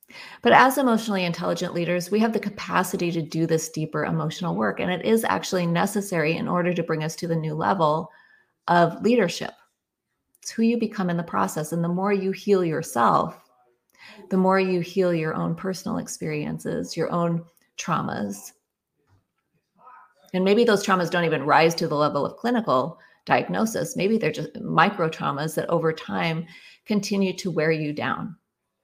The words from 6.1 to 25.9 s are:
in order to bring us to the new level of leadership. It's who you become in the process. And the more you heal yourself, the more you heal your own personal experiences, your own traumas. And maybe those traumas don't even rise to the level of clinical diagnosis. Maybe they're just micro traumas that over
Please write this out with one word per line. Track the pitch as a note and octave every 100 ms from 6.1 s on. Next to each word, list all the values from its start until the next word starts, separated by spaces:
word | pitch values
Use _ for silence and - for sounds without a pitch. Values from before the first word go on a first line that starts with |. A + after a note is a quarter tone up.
| E3+ D3+ E3
in | -
order | F3+ F3
to | E3+
bring | E3 D#3+
us | D#3 -
to | E3+
the |
new | E3 D#3
level | D3+ G3 G3 D3+ D#3 E3+ - _ _ _ _ -
of | F3 E3+ -
leadership. | G#3 A#3+ F3 - - - _ _ _ _ _ _ _ _
It's | -
who | -
you | A3+ A#3
become | G#3+ - F3+
in | E3+
the |
process. | E3 G3+ F#3 D#3+ D3+
And | E3+
the | E3+
more | F3+ G3
you | G3+ F#3
heal | F#3 G#3 F#3+
yourself, | E3+ C#3+ - A#3 A3 E3 E3 - _ _ _ _ _ _ - - -
the | F#3+
more | F#3 F#3+
you | F#3+ F3+
heal | E3+ G3 F3+
your | E3+ D#3
own | E3+ E3+
personal | E3 F#3+ F#3 F#3 E3+
experiences, | D#3+ - E3 D3+ D3+ D#3+ - D#3+ E3+ -
your | -
own | F3 E3+ E3+ - _ _ -
traumas. | - D#3 D#3 - G3+ G3+ - - _ _ _ _ _ _ _ _ _ _ _ _ - - - _ _
And | F#3
maybe | F#3+ G#3
those | A3+ G3+
traumas | - F#3 E3
don't | F3
even | E3 D3+
rise | C#3+ C#3+ E3 E3
to | E3
the | D3
level | D3 C#3+ -
of | -
clinical | A#3 B3 - C3 C#3+ - - _
diagnosis. | - B2+ - F3+ A3 - D#3+ -
Maybe | F#3+ A3+
they're | D#3
just | - D3+ -
micro | - D#3+ F#3 G3 D#3+
traumas | D#3+ D3+ C#3 D#3
that | E3 -
over | E3+ D#3+